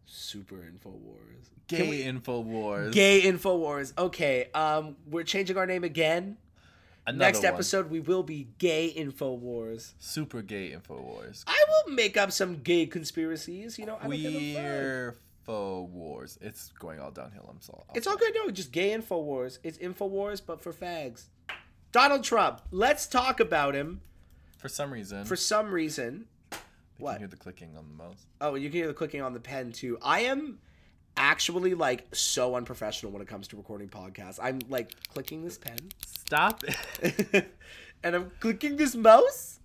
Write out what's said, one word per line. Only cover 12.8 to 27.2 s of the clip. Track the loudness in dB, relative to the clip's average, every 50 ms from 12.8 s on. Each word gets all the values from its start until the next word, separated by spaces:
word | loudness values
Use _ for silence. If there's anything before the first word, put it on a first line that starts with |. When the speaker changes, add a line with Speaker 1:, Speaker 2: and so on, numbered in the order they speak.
| 4
Speaker 1:
conspiracies, | 2 -2 -8 -8 -6 -4 -4 -4 -4 -4 -6 -8 -10 -10 -10 -10 -12 -12
you | -10 -10
know, | -10 -10 -8
I | -6
don't | -6 -4
give | -2 -2 -4 -2
a | -2 -4 -4 -4
fuck. | -4 -4
Speaker 2:
Queer | -2 -2 -2 -2 -2 -2 -4 -6 -6 -10 -14 _ -20 _ -18 _
Infowars. | -6 -4 -4 -2 -4 -4 -6 -8 -10 -12 -12 -10 -10 -10 -12 -12 -14 -16 -14
It's | -14 -14 -14 -14 -18 -18 -16 -14
going | -14 -12 -10 -10
all | -12 -12
downhill, | -10 -12 -14 -14 -16 -18 -20 -20
I'm | -20 -20
so, | -20 -20 -20 -20 -20 -8
I'm | -8
Speaker 1:
It's | -6 -2
all | -2 0
Speaker 2:
sorry. | 2 2 2
Speaker 1:
good, | 2 0 -2
no, | -2
just | -4 -6 -8 -4
Gay | -2 0 0 0 0
Infowars. | -2 -4 -4 -4 -4 -2 -2 -4 -4 -4 -6 -8 -10 -12
It's | -12 -10
Infowars, | -8 -10 -10 -6 -6 -6 -4 -2 -2 -2 -4 -6 -8 -8
but | -10 -12 -10
for | -10 -12 -10
fags. | -8 -8 -8 -6 -6 -8 -8 -10 -14 -20 _ _ _ _ -14 -14 -14 -16 -20 _ -20 -20 _
Donald | 6 8 8 8 6 4 2
Trump, | 2 4 4 4 4 2 -2 -12 -8
let's | 0 4 4 4 4 2 0
talk | 2 2 2 4 4 4 2
about | 2 4 4 4 4 2 2
him. | 0 -4 -4 -8 -12 -16 -20 -20 -20 -20 -20 -20 -20 -20 -20 -20
Speaker 2:
For | -14 -12
some | -10 -6 -6 -6 -6
reason. | -6 -10 -10 -8 -10 -8 -4
Speaker 1:
For | -2 -2
some | 0 2 2 2 2 2 2
reason. | 0 0 0 0 -2 -4 -4 -6 -6 -8 -14 -18 _ _ _ _ -14 -14 -14 -18 -20 _ _ _ _
Speaker 2:
They | -8 -6
Speaker 1:
What? | -6 -6
Speaker 2:
can | -6